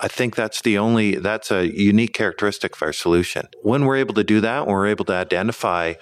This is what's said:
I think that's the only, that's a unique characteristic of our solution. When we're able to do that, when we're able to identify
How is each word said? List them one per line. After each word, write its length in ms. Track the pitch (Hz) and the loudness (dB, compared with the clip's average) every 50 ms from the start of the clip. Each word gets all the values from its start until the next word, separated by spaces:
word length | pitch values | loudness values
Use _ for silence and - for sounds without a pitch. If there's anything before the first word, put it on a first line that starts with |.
I 80 | - 98 | -4 -6
think 260 | - - 127 120 110 | -4 -2 -4 -2 -2
that's 260 | - 113 110 - - | -2 -4 -4 -4 -4
the 180 | - 120 107 101 | 0 0 2 2
only, 360 | 104 113 117 113 107 104 92 | 2 2 2 2 2 2 0
that's 360 | - 87 98 107 110 - - | 0 -2 -2 -4 -4 -4 -2
a 220 | 110 95 90 87 - | 0 0 0 0 0
unique 400 | 90 101 101 101 107 117 110 - | 2 4 4 4 4 4 2 0
characteristic 640 | - 110 98 82 - - 104 101 - - 95 - | -2 -2 -2 -2 -2 -2 -2 -2 -2 -4 -6 -6
of 80 | - - | -4 -4
our 100 | 78 76 | -4 -4
solution. 560 | - - 85 85 87 90 - - - - - - - - | -2 0 2 2 2 2 0 -4 -8 -8 -10 -10 -6 -2
When 220 | 104 117 139 143 | 0 2 2 2
we're 120 | 135 135 | 2 2
able 180 | 135 135 - 107 | 0 0 0 0
to 100 | 107 104 | 0 2
do 160 | 92 107 107 | 2 2 2
that, 260 | 101 113 120 143 143 | 2 0 -2 -2 -2
when 80 | - 101 | 0 0
we're 140 | 98 98 104 | 2 2 0
able 160 | 107 - 98 | 0 0 -2
to 80 | - 98 | -2 -2
identify 800 | 90 92 - - 87 95 110 113 - - 110 87 87 85 82 82 - | -2 -2 0 -2 0 0 -2 -4 -2 -2 -2 0 0 -2 -4 -6 -8